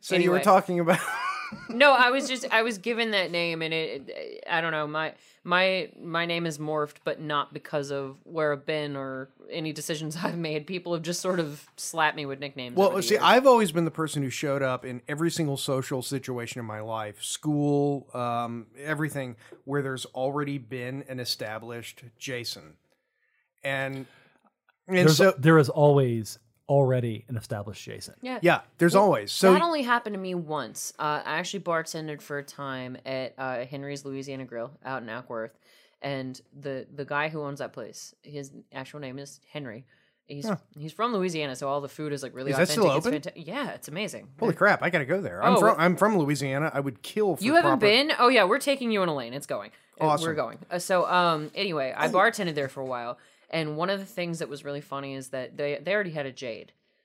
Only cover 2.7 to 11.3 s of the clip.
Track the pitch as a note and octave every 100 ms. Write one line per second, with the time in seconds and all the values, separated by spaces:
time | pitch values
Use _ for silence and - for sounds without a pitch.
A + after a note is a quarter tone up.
2.7 | G#3 A3 A3+ A#3 G#3 F3 E3+ E3+ E3 D#3+
3.7 | D#3+ D#3+ B2+ C3 - B1 - - D#3+ E3
4.7 | D#3 D3+ D#3 D#3 - _ _ - F3+ F#3+
5.7 | F#3+ D#3+ - E3+ E3 E3+ E3+ E3+ D3 D3+
6.7 | D#3 D3 - - - D3+ D3 C3+ D3 -
7.7 | D3+ C#3+ C#3 C3+ C#3 - E3 D3+ C#3+ C#3
8.7 | D#3 D3 C#3 C3+ C3 C3+ _ - D#3 D#3
9.7 | D3+ - D#3 D#3 D3+ G3 E3+ E3 D3+ D3
10.7 | F#3 F3 E3+ D#3+ F3 F#3